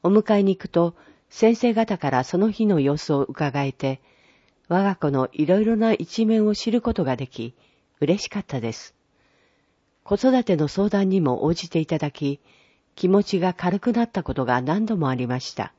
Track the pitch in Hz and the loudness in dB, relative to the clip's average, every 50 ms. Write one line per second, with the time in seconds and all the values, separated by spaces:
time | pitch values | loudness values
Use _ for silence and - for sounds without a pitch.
0 | - 180 202 214 208 - 214 202 196 196 185 - - - - 170 170 170 - - | 2 4 4 4 4 4 2 4 4 2 0 -2 -8 -2 0 0 0 0 -2 -8
1 | - - - _ _ _ - - 226 220 233 226 - 240 220 226 226 - 202 - | -20 -20 -20 _ _ _ -2 2 2 2 4 4 0 0 2 0 0 -2 -2 -4
2 | - 139 131 127 131 - - 170 202 220 202 - 220 208 190 156 135 139 147 151 | -2 0 0 0 -2 0 0 0 0 0 0 0 2 2 2 2 2 2 0 -2
3 | - - 151 139 139 - 135 - 156 143 123 143 139 139 - _ - 135 131 - | -2 -2 0 0 0 -4 -2 -4 -4 -2 -2 -2 -4 -4 -4 _ -4 -4 -4 -6
4 | _ _ _ _ _ _ _ _ _ _ _ _ _ _ 175 185 196 202 185 _ | _ _ _ _ _ _ _ _ _ _ _ _ _ _ 0 2 2 0 -2 _
5 | - 147 139 131 131 - - - 151 143 185 208 214 220 226 214 226 226 220 - | -2 0 2 0 0 -2 -2 -2 2 2 2 2 2 2 2 2 2 0 0 0
6 | 170 - - 226 226 214 220 220 214 214 208 - - 233 214 240 - 240 - - | -4 -8 -2 -2 0 2 2 2 2 2 0 -2 -2 -2 -2 0 0 -2 -2 -2
7 | 165 131 127 120 135 - - - 113 117 _ _ _ _ _ _ _ _ _ _ | -2 -2 -2 -4 -6 -10 -10 -12 -12 -12 _ _ _ _ _ _ _ _ _ _
8 | 147 147 180 208 - - - 208 - - 143 127 110 113 110 - - - _ _ | 0 0 0 -2 -2 -8 -8 -10 -8 -6 -8 -6 -6 -6 -8 -10 -16 -20 _ _
9 | _ _ _ _ _ _ _ _ _ _ _ _ _ _ _ _ _ _ _ _ | _ _ _ _ _ _ _ _ _ _ _ _ _ _ _ _ _ _ _ _
10 | _ - 202 202 - 262 254 254 233 - 185 147 156 143 - 190 202 208 - 196 | _ -4 -2 2 2 4 4 4 2 2 0 0 0 -2 0 -2 0 0 2 0
11 | 196 190 190 196 160 135 123 - - 151 170 - - 165 - 165 156 - 165 151 | 2 2 2 2 2 0 0 0 0 0 -2 -2 -6 -4 -2 -2 -2 0 -2 -2
12 | 156 143 _ - 147 139 143 - _ _ _ _ _ _ _ _ _ _ _ - | -2 -4 _ -4 -4 -4 -4 -6 _ _ _ _ _ _ _ _ _ _ _ -2
13 | - 180 190 208 202 - 208 180 170 185 180 - 180 180 175 202 - 247 214 240 | 0 2 4 2 2 2 -2 0 0 0 -2 -2 -2 -2 -2 0 -2 0 0 0
14 | 233 226 - 196 - - 123 135 127 117 123 123 127 139 165 208 220 214 226 180 | -2 -2 -2 -6 -4 -4 -4 -2 0 0 0 0 2 0 0 0 0 -2 -2 -2
15 | 151 131 131 123 127 120 127 127 - - - - 101 - _ | 0 -2 -2 -2 -2 -4 -4 -6 -6 -8 -8 -8 -10 -10 _